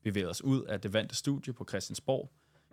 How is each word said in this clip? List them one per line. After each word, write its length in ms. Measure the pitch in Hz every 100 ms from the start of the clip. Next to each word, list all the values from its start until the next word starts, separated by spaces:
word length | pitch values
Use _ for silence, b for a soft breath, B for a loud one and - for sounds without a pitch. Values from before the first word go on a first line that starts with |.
bevæget 260 | 110 101 90
os 140 | -
ud 200 | 135 135
af 180 | - 101
det 120 | 101
vante 220 | 107 107 -
studie 380 | - 139 -
på 120 | 120 -
Christiansborg. 600 | 98 - - - 135 - _ b b b